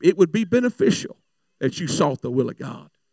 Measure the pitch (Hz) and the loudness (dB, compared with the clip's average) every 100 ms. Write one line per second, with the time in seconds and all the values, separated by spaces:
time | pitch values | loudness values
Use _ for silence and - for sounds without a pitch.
0 | 170 175 170 214 196 233 247 - - - | 2 4 2 2 0 0 0 0 0 0
1 | - - _ _ _ - 135 - 156 151 | -4 -14 _ _ _ -6 -6 -4 -4 0
2 | 147 131 127 127 120 - 139 107 - _ | 0 -2 -4 -2 -2 -4 -12 -14 -18 _
3 | _ | _